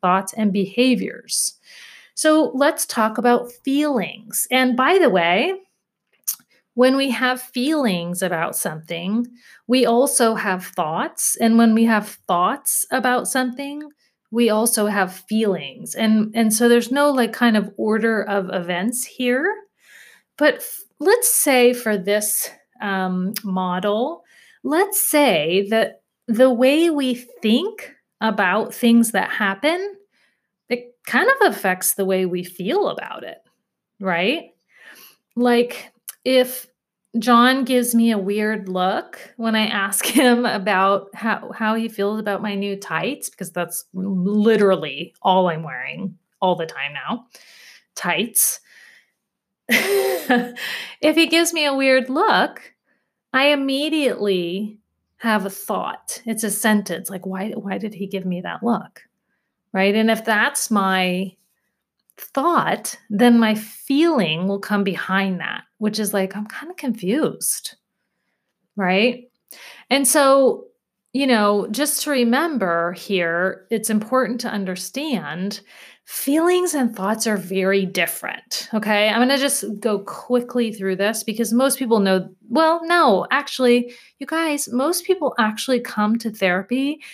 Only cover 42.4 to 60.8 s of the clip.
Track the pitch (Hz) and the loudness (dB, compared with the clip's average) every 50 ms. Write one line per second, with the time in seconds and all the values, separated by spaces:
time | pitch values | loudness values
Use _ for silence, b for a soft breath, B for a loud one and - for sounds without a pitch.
42.4 | 214 208 202 196 202 202 196 196 - - 165 160 165 233 285 - - - _ - | -4 -4 -4 -4 -4 -6 -6 -8 -8 -6 -4 -4 -2 -4 -6 -6 -10 -14 _ -12
43.4 | 185 180 - 180 170 170 - - - _ - 185 185 202 190 185 180 196 208 214 | -12 -10 -6 -6 -6 -6 -6 -12 -12 _ -10 -8 -6 -4 -2 -2 0 0 2 2
44.4 | 208 226 226 208 208 196 190 160 156 147 135 143 170 - _ _ - 190 185 190 | 4 4 4 4 4 4 4 2 0 -8 -8 -10 -12 -12 _ _ 0 2 4 4
45.4 | 185 175 160 156 165 147 131 123 131 139 147 165 190 196 - _ _ _ _ - | 4 2 0 -2 -8 -10 -10 -10 -10 -10 -10 -10 -10 -10 -10 _ _ _ _ -2
46.4 | 196 185 175 165 165 160 - 139 139 143 147 139 131 151 214 240 - B B B | 0 0 0 0 -2 -8 -8 -10 -10 -8 -8 -10 -8 -8 -8 -8 -10 B B B
47.4 | B B B B B B B B B B - - - 180 165 160 226 233 - - | B B B B B B B B B B -14 -8 -4 -4 -2 -2 -2 -2 -2 -2
48.4 | - - - - b b b b b b b b b b b b b _ _ _ | 0 0 -2 -6 b b b b b b b b b b b b b _ _ _
49.4 | _ _ _ _ _ - 226 - - 392 403 392 381 381 370 330 294 269 254 240 | _ _ _ _ _ 0 0 0 2 2 0 0 0 0 -2 -4 -2 0 0 0
50.4 | 240 - - B B B B B B B B B - 311 302 330 330 240 320 339 | 0 -4 -8 B B B B B B B B B 0 2 4 4 2 4 4 2
51.4 | 339 330 339 330 302 285 277 269 269 269 262 262 247 254 262 311 427 392 220 180 | 2 2 0 0 0 0 0 2 2 4 4 2 2 0 -2 0 2 2 4 2
52.4 | 254 - - - - - _ _ _ _ _ _ _ _ _ _ _ _ - 262 | 2 0 -2 -10 -20 -20 _ _ _ _ _ _ _ _ _ _ _ _ -2 2
53.4 | 277 294 294 285 277 269 269 277 294 311 311 311 285 240 - - 202 202 190 180 | 4 4 2 2 0 -2 -2 -2 -2 0 0 0 0 0 0 0 -2 0 0 0
54.4 | 175 170 180 190 214 208 - - _ _ _ _ _ _ _ _ - 226 214 214 | -2 -4 -4 -6 -6 -8 -10 -14 _ _ _ _ _ _ _ _ -2 0 0 0
55.4 | - 196 196 - - - 208 185 180 - - - _ - - - - 226 220 214 | 0 -4 -10 -12 -8 -6 -4 -4 -4 -6 -8 -10 _ -12 -14 -12 -8 -8 -6 -4
56.4 | 226 208 202 - - 220 214 208 196 - 170 - - - 196 180 185 190 185 190 | -4 -4 -4 0 2 2 2 2 0 -2 -8 -8 -8 -10 -12 -10 -10 -8 -8 -8
57.4 | 196 220 214 214 - 196 196 202 208 208 214 180 202 196 196 190 180 185 180 175 | -8 -8 -8 -8 -8 -6 -8 -6 -6 -8 -8 -8 -10 -6 -6 -6 -4 -4 -6 -6
58.4 | 180 170 170 - 202 240 226 - - - _ - _ _ _ _ _ _ _ _ | -6 -8 -10 -6 -2 -2 -2 -2 -4 -10 _ -20 _ _ _ _ _ _ _ _
59.4 | _ _ _ _ _ _ - 190 190 202 202 220 220 226 226 220 226 226 220 208 | _ _ _ _ _ _ -2 0 0 2 2 2 2 2 2 0 0 -2 0 0
60.4 | 226 285 285 - - - 220 202 | 0 0 -2 -4 -4 0 0 0